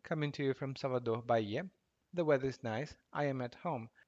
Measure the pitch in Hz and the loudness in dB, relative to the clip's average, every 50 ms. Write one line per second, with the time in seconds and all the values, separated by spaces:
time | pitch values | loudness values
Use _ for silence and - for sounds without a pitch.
0 | - - 170 156 147 147 135 - 143 135 131 - 139 135 135 - - 135 127 123 | -6 -4 -2 0 0 0 0 0 0 0 0 0 -2 -6 -4 -2 -2 0 0 0
1 | 120 117 113 117 120 120 117 113 110 101 107 143 185 185 - _ _ _ _ _ | 2 0 0 0 2 4 4 4 4 2 0 -4 -4 -6 -10 _ _ _ _ _
2 | _ _ - 175 170 151 147 131 131 135 123 - - 113 107 113 147 - - - | _ _ -2 0 4 4 4 4 4 0 -4 -4 -4 -4 -2 -2 -4 -6 -8 -16
3 | _ _ - 147 147 143 135 131 123 120 - - - 180 151 120 113 117 _ _ | _ _ -4 -2 0 0 0 -2 -4 -6 -6 -6 -4 -4 -4 -4 -6 -8 _ _
4 | - | -20